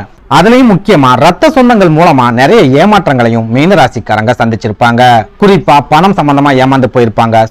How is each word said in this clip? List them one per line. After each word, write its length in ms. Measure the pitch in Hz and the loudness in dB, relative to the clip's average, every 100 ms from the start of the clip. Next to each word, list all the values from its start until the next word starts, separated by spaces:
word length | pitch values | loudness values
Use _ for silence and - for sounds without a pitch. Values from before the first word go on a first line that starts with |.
| 101 - - 139 | -4 -14 -4 0
அதுலயும் 340 | 190 247 254 | 2 2 2
முக்கியமா 360 | 190 - 170 127 123 | 0 0 0 2 2
ரத்த 260 | 160 180 320 | 0 0 0
சொந்தங்கள் 360 | 262 247 226 185 156 | 0 0 2 0 2
மூலமா 300 | 175 139 120 117 | 2 2 0 0
நிறைய 220 | 135 226 147 135 | 2 2 2 2
ஏமாற்றங்களையும் 640 | 196 202 151 131 117 113 113 | 2 0 -2 -2 -2 -2 -4
மீனராசிக்காரங்க 800 | 123 160 190 131 120 - 107 110 123 | -2 0 0 0 -4 -6 -4 -2 -2
சந்திச்சிருப்பாங்க. 640 | 117 110 113 104 120 117 127 117 104 - | -2 -4 -6 -4 -2 0 2 0 -2 -2
குறிப்பா 360 | 202 196 - 143 - | 0 0 2 0 0
பணம் 260 | 151 196 196 | 0 0 0
சம்பந்தமா 320 | 147 143 143 131 | -2 0 0 0
ஏமாந்து 260 | 131 135 123 | 0 0 -2
போயிருப்பாங்க, 480 | 127 117 107 117 113 113 | -2 -2 -2 -2 0 -2